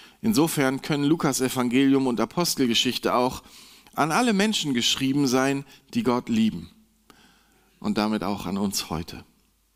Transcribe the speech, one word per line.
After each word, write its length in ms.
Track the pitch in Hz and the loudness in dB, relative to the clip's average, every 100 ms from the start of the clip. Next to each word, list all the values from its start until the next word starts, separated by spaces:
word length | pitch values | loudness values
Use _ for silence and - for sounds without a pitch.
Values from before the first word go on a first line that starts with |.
| - _ | -20 _
Insofern 600 | 117 110 156 151 131 135 | 0 2 2 0 0 -2
können 220 | - 147 | -4 -2
Lukas 360 | 143 165 156 127 | 0 2 0 0
Evangelium 680 | 127 131 123 123 139 135 131 | -2 0 0 2 4 4 2
und 120 | 113 | 0
Apostelgeschichte 960 | 110 - 170 - 127 110 127 - 95 | -2 -2 -2 0 0 2 0 -2 0
auch 300 | 113 127 - - - - - - | 2 0 -2 -12 -20 -20 -20 -8
an 180 | - 147 | -2 0
alle 220 | 170 247 | 2 2
Menschen 400 | 196 214 208 156 | 2 2 0 -2
geschrieben 540 | 120 - - 135 139 139 | 0 0 0 0 2 2
sein, 380 | 131 135 139 135 - _ | 2 2 0 -6 -18 _
die 80 | 120 | -2
Gott 280 | 117 123 120 | 0 0 0
lieben. 420 | 113 110 85 87 - _ _ _ _ _ _ _ _ _ _ | 2 2 0 -10 -18 _ _ _ _ _ _ _ _ _ _
Und 200 | 104 104 | -4 -2
damit 240 | 107 107 | 0 -2
auch 240 | 95 95 90 | -4 -6 -6
an 100 | 98 | -4
uns 320 | 101 - - | -4 -4 -6
heute. 340 | 82 85 - - _ _ _ _ | -8 -8 -14 -20 _ _ _ _